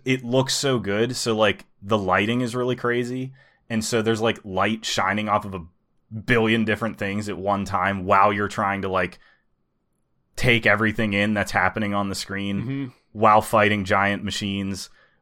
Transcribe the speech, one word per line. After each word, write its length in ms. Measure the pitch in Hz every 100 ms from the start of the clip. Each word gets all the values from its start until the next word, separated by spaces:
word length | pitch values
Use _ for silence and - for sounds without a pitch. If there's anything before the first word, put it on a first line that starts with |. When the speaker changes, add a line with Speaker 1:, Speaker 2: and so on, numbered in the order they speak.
Speaker 1:
it 200 | - 131 120
looks 280 | 127 131 -
so 240 | 139 127
good. 360 | 95 101 120 123
So, 200 | 120 110
like, 300 | 107 95 - _
the 160 | 98 110
lighting 440 | 92 92 104 120
is 140 | 123 123
really 200 | 123 127
crazy. 560 | 120 120 123 127 131 - _ _ -
And 160 | 113 110
so 160 | 120
there's, 200 | 107 113
like, 180 | 117 110
light 400 | 107 92 101 110
shining 460 | - - 95 104 107
off 160 | 104 101
of 80 |
a 120 | 95 82 _ _ _ _ 110 95
billion 400 | 120 110 113 107
different 320 | 104 113 87
things 320 | 101 98 101
at 80 | 87
one 260 | 95 98 98
time 380 | 98 92 98 92
while 280 | 98 104
you're 140 | 104 101
trying 340 | - 101 98
to, 80 | 95
like, 300 | 92 90 - _ _ _ _ _ _ _ _ _ _ _ -
take 300 | 127 117 110
everything 480 | 104 110 107 107
in 200 | 101 104
that's 180 | 107 95
happening 420 | - 92 110 104
on 160 | 101 98
the 60 | 92
screen 460 | - 98 98 98
Speaker 2:
Mm-hmm. 240 | 113 139 135 - _
Speaker 1:
while 280 | 104 107 107
fighting 440 | 107 110 104 104 92
giant 380 | 101 98 101
machines, 640 | 104 - 104 98 98 92 - _ _ _